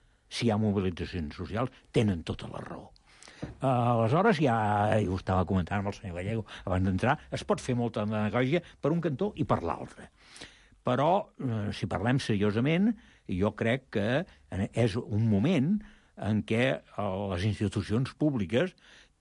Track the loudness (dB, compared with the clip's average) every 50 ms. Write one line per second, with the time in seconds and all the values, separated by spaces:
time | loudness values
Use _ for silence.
0 | _ _ _ _ _ _ -6 -2 0 2 2 2 2 2 2 2 0 0 -2 -4
1 | -6 -6 -6 -6 -6 -8 -8 -10 -8 -6 -4 -4 -4 -6 -8 -12 -14 _ 0 2
2 | 2 2 2 0 -4 -6 -8 -8 -10 -12 -12 -12 -12 -12 -12 -14 -14 -18 -20 _
3 | _ _ -20 -20 -20 -20 -16 -14 -12 -12 -8 -4 -2 0 2 2 2 2 4 4
4 | 4 4 4 4 4 4 4 4 4 2 2 2 2 2 2 2 2 4 2 2
5 | 2 2 0 -2 -2 0 0 0 2 2 2 0 0 0 -2 -4 -4 -4 -6 -8
6 | -10 -10 -8 -8 -6 -4 -4 -4 -6 -8 -12 -10 -4 -2 0 2 2 2 2 2
7 | 2 2 0 0 -2 -6 -8 -6 -2 -2 -2 -2 -2 -2 -2 0 -2 -2 -2 -2
8 | -2 -2 0 0 0 0 2 2 2 2 0 0 -2 -6 -8 -4 0 0 0 2
9 | 0 -2 -2 -2 -2 -4 -2 -2 -2 0 0 0 0 -2 -4 -6 -8 -12 -14 -16
10 | -20 -20 _ _ -20 -20 -20 -20 -20 -20 -20 -20 -20 _ _ _ _ -2 0 2
11 | 4 4 2 2 0 -4 _ -6 -4 -2 -2 -2 -2 -4 -4 -4 -6 -4 -4 0
12 | 2 2 2 2 2 0 0 2 2 2 2 2 2 2 2 2 2 2 0 -2
13 | -6 -20 -20 _ _ -6 -2 0 0 0 0 0 0 0 0 -2 -4 _ -4 -2
14 | 0 0 0 0 -2 -4 -10 -20 -16 -8 -4 -4 -4 -2 0 2 2 2 2 -2
15 | -4 -2 0 0 2 4 4 4 4 4 2 2 2 2 0 0 -2 -6 -18 -20
16 | _ _ _ -6 -4 -2 0 0 0 0 0 2 2 2 0 -2 -6 -10 -8 -6
17 | -4 -4 -4 -4 -4 -4 -2 -2 0 0 0 0 -2 -2 0 -2 -2 0 0 -2
18 | -2 -2 -2 -2 0 0 0 0 -2 0 0 0 0 0 -4 _ -20 -20 -20 -20
19 | -20 _ _ _